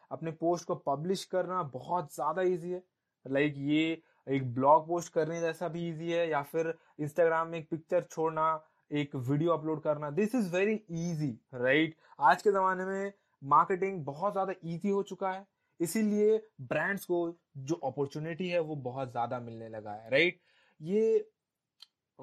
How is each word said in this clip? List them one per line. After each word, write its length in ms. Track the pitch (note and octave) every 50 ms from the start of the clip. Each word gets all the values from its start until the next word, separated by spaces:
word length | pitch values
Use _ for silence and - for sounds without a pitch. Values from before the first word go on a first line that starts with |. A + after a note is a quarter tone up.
| _ -
अपने 200 | C3+ B2 D#3+ E3
पोस्ट 340 | D#3 - E3 E3+ F3 E3+ -
को 100 | - F3
पब्लिश 500 | D3 - C#3+ C#3 C#3+ D#3 F3+ G3 F3+ -
करना 380 | - - F#3 F3 F3 F#3 F#3 E3+
बहुत 520 | C3+ - B2+ C3 D#3 F3 F3+ D#3 - -
ज्यादा 260 | D#3+ D3 D3+ D#3+ F#3
ईजी 300 | F#3 F3+ F#3 E3+ E3+ F3+
है, 120 | F3+ F#3 - _ _ _ _ _ _ _ -
लाइक, 260 | B2+ C3+ C#3 D3 D3+ C#3
ये 440 | C#3 C#3 D3 D3 D#3 D#3+ D#3+ E3 D#3+ _ _ _ _ - C3
एक 240 | C3+ C3+ C3 B2 A#2
ब्लॉग 340 | C3 C3 C#3 D#3 D#3+ D#3
पोस्ट 260 | D#3+ F3 F3 E3 - -
करने 280 | D#3+ D#3 D#3 E3+ E3+
जैसा 260 | E3+ E3 D#3+ - F3+
भी 220 | E3 D#3 F3 E3+ E3+
ईजी 220 | D#3+ D3+ E3 E3+
है, 180 | E3+ E3+ E3+ D#3+
या 120 | D3+ C#3
फिर 320 | C#3 - - E3 D#3+ E3 D#3+ - _ _ _ -
Instagram 460 | D3+ D3 - F3+ E3+ E3 D#3+ D#3+ E3
में 120 | E3 E3+ E3
एक 100 | D#3 -
पिक्चर 320 | E3 D#3 - - F3+ F3
छोड़ना, 600 | E3 - - E3 D#3+ D#3+ D#3+ D#3 D#3+ D#3+ D#3+ D#3 - _ _ _ _ -
एक 240 | D3 D3 D3 C#3+ -
वीडियो 360 | C3+ A#2+ C3 C#3+ D3 E3 E3+
अपलोड 300 | E3 D3+ D3+ D#3 D#3 D3+
करना, 300 | - D#3 D3 D3 D3+ D3
this 180 | C#3+ F3+ G#3+ G#3+
is 160 | C4 B3+ G3+
very 320 | E3+ E3+ F#3 G3 A3 A3 G#3+ - -
easy, 400 | E3+ E3 E3+ F3 E3 D3+ D3+ C3+ A2 - _ _ C3+
right? 340 | B2 B2 B2+ C#3 D#3 D#3+ D#3 - _ _ - - -
आज 220 | C#3+ D#3+ F3+ -
के 100 | - G#3+
जमाने 340 | G3 G3 F#3 F#3 F#3 F#3 F#3
में 280 | F#3+ G3 G3 G3 G3+ - _ _ _ _ _ C3+
मार्केटिंग 600 | C#3 C#3+ D#3 E3+ F3 G3 F3 F#3+ G3 G3 F3 C3+
बहुत 280 | - - D#3 F#3 G3+ G3+
ज्यादा 200 | G3 F#3+ F#3+ F3+ - E3
ईजी 240 | E3 E3+ E3 G#3 G3+
हो 140 | G3 G3 F#3+
चुका 280 | - F#3+ - G3 F#3
है, 240 | F#3 F#3+ G3 _ _ _ _ _ _ -
इसीलिए 640 | E3+ E3 - A3 G#3+ G#3 G#3 G#3 G#3 G#3+ A3 G#3+ - _ _ -
ब्रांड्स 440 | B2+ - D#3 D3+ E3 F#3+ G3+ F#3 -
को 300 | - F3+ F3 E3+ E3+ F3 _ _ _ -
जो 180 | C3+ C3 C3+ E3
अपॉर्चुनिटी 760 | - - - - D3 C#3 C3+ - D3+ D#3 E3 E3 D3+ F#3 F3
है, 100 | F3 F3
वो 160 | D#3+ D#3 D#3
बहुत 360 | C#3+ B2 B2 B2 C3+ C3+ A#2+
ज्यादा 280 | A#2 A#2+ A#2 A#2 B2+ A#2+
मिलने 300 | A#2+ A#2 A2+ A2+ A2+ A2+
लगा 240 | A2 A2 G#2 G#2+ G#2
है, 160 | A2 A2+ A2+
राइट? 300 | B2+ D3 E3+ F3+ F3 _ _ _ _ _ _ _ _ -
ये 480 | D3+ E3 G3 G#3+ A3 A3+ A3 G#3+ - - _ _ _ _ _ _ _ _ _ _ - _ _ _ _ _ _ -